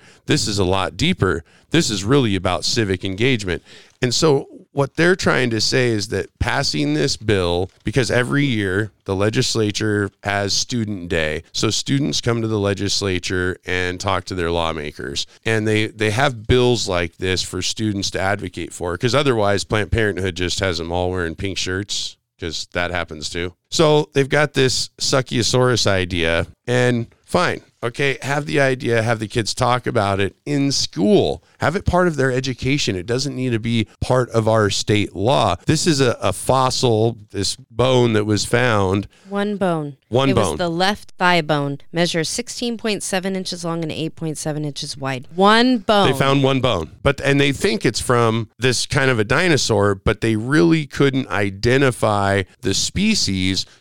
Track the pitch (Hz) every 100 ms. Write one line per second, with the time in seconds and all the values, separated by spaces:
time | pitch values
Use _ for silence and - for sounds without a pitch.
0 | - - - 147 110 101 92 95 92 92
1 | 147 185 95 71 - _ _ 151 165 104
2 | 98 139 120 95 92 85 - - 104 95
3 | 98 95 123 127 98 80 - - - _
4 | 127 117 160 139 - - - - 139 -
5 | 165 190 185 147 127 113 - 135 123 110
6 | 101 104 - - 120 120 139 151 147 151
7 | 143 - 107 101 87 87 92 _ - 120
8 | 120 120 123 139 143 113 98 92 110 -
9 | - 95 104 120 127 117 107 101 110 104
10 | 98 - 104 101 101 - - 123 104 101
11 | 82 87 78 78 - - 113 - - 139
12 | 147 143 120 117 110 110 101 98 101 -
13 | 98 90 - 92 92 90 - 90 90 90
14 | 98 92 - 92 85 85 82 80 76 -
15 | 65 71 - - - 110 107 107 110 110
16 | 107 107 147 117 107 127 123 120 101 90
17 | 85 - 92 90 - 92 - - 110 101
18 | 95 87 95 101 92 92 82 - 87 87
19 | 123 123 147 117 101 101 - 107 101 110
20 | 107 85 95 82 90 - 95 85 82 87
21 | 90 92 82 80 98 90 - 92 101 -
22 | - - _ _ 85 73 - 90 87 90
23 | 85 78 73 85 87 - _ - 156 151
24 | 147 - 135 147 151 - 131 - - -
25 | - 139 123 127 104 127 127 117 107 95
26 | 90 87 82 82 - - - 123 123 120
27 | 117 _ - 175 170 92 - _ 117 117
28 | 139 131 127 143 151 151 139 131 127 117
29 | 110 113 110 120 104 - 123 123 131 120
30 | 101 98 98 - - 143 139 139 - 151
31 | 196 196 90 67 - - 120 175 - 175
32 | 180 147 131 127 131 120 131 143 - 95
33 | 90 120 139 127 127 117 113 117 107 -
34 | - 127 123 120 110 110 101 - - 104
35 | 95 85 104 147 110 87 - 160 - 143
36 | 127 104 104 92 - 131 127 - 127 110
37 | 117 117 104 98 98 - 131 113 127 127
38 | 120 107 107 104 - 120 127 107 95 101
39 | 98 _ 190 202 208 202 190 165 147 139
40 | _ 117 135 120 98 78 175 165 185 208
41 | - - 180 175 151 147 143 139 - 165
42 | 175 170 156 - 240 - 240 226 226 202
43 | - 190 185 190 180 180 170 165 160 -
44 | 160 - 160 147 160 151 151 139 147 143
45 | 135 127 131 170 196 226 247 247 196 208
46 | 185 127 135 139 135 135 123 101 - -
47 | 139 - 135 143 139 135 196 220 139 -
48 | - 120 117 113 110 - 120 117 - 151
49 | 131 120 107 127 180 143 - 107 101 98
50 | - 107 113 107 117 151 170 165 143 -
51 | 139 135 127 92 104 98 117 131 139 113
52 | 110 104 98 98 92 _ - - - -
53 | 214 214 - 95 92 92 - -